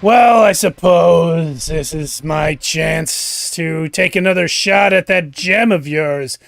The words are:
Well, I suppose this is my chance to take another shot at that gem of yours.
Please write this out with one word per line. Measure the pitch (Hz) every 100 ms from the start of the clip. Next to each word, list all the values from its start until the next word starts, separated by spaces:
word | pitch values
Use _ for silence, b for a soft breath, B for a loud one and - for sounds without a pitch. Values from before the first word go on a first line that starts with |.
Well, | 196 240 240 233
I | 214
suppose | 190 202 - 180 175 170 170 170 165 160 135 -
this | 156 143
is | 156 147 -
my | 151 156 156 151
chance | - 160 160 160 160 - - - -
to | - 165 160 160
take | - 180 190
another | 185 180 175
shot | - - 196 202
at | 190 180
that | 185 160
gem | 135 180 196 233
of | 190 143
yours. | 151 151 143 135 -